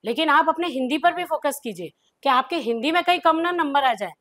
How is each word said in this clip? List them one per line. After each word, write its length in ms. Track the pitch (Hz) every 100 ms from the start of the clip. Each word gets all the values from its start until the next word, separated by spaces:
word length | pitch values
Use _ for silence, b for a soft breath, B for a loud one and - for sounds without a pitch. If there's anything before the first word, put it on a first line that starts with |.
लेकिन 260 | - 240 320
आप 200 | 294 311
अपने 180 | 311 349
हिंदी 300 | 262 254 294
पर 160 | 339
भी 100 | 349
फोकस 340 | 349 311 294 269
कीजिए 280 | 233 180 165 _ _ _
कि 60 | 277
आपके 260 | 254 262 339
हिंदी 340 | 226 233 277
में 120 | 339
कहीं 160 | 349 349
कम 180 | 330 320
ना 140 | 349
नंबर 320 | 349 302 277
आ 100 | 269
जाए। 180 | 214 190 -